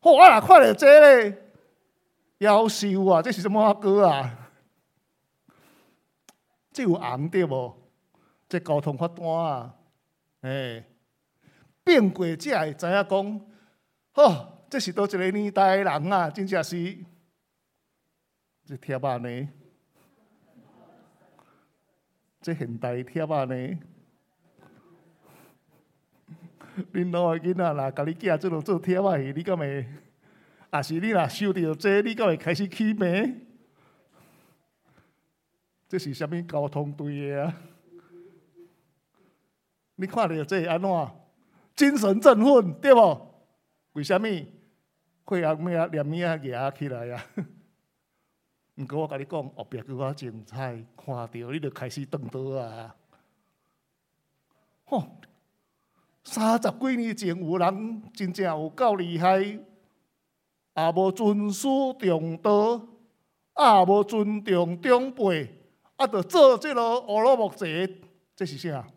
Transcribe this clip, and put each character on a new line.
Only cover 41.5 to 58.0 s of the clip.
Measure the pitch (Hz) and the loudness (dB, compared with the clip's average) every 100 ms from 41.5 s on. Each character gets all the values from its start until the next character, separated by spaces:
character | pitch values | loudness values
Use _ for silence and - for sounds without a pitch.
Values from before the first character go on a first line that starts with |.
| _ _ | _ _
精 | - 285 277 | 0 0 2
神 | 202 196 | 0 4
振 | 247 226 | 4 6
奋， | 240 269 185 | 6 4 2
对 | 151 277 | -4 4
无？ | 247 202 139 - _ _ _ _ _ _ | 6 6 2 -10 _ _ _ _ _ _
为 | 151 | -12
什 | 143 190 | -2 -2
么？ | 220 | -2
血 | 180 139 - _ _ _ _ _ _ - 185 | -8 -10 -20 _ _ _ _ _ _ -8 -4
压 | 160 | -2
咩 | 156 175 170 | -4 -4 -4
啊， | 165 | -4
念 | 156 143 | -4 -6
咩 | 165 | -4
啊， | 175 160 | -4 -6
举 | 135 123 135 143 | -8 -8 -8 -8
起 | 139 | -12
来 | 123 120 | -10 -12
啊！ | 120 - | -14 -14
<laughs> | - 160 - _ _ _ _ _ _ _ _ _ _ _ - | -12 -12 -16 _ _ _ _ _ _ _ _ _ _ _ -16
毋 | |
过 | 135 143 | -10 -8
我 | 151 | -8
甲 | 139 | -10
你 | |
讲， | 139 160 135 | -10 -12 -12
后 | - | -16
壁 | - 123 | -14 -14
搁 | 110 127 | -14 -10
较 | 135 | -10
精 | 143 127 113 | -10 -14 -16
彩， | 101 120 131 117 113 _ | -18 -12 -12 -12 -20 _
看 | - | -14
到 | 123 117 | -12 -12
你 | 117 120 156 | -14 -14 -12
就 | 147 | -12
开 | - 131 | -12 -14
始 | 143 | -12
顿 | 139 143 120 | -12 -12 -12
倒 | 131 135 135 | -12 -10 -10
啊！ | 117 113 113 - _ _ _ _ _ _ _ _ _ _ _ _ _ _ _ _ _ _ | -12 -16 -20 -20 _ _ _ _ _ _ _ _ _ _ _ _ _ _ _ _ _ _
吼， | _ 262 - - - _ _ _ _ _ _ _ _ _ | _ -8 -8 -18 -20 _ _ _ _ _ _ _ _ _
三 | - - 220 233 | -14 -4 0 0
十 | 220 | -2
几 | - 262 247 | -4 -4 -4
年 | 233 220 | -6 -6
前 | 196 | -6
有 | 170 165 180 | -6 -4 -2
人 | 175 190 220 226 | -2 -2 -10 -12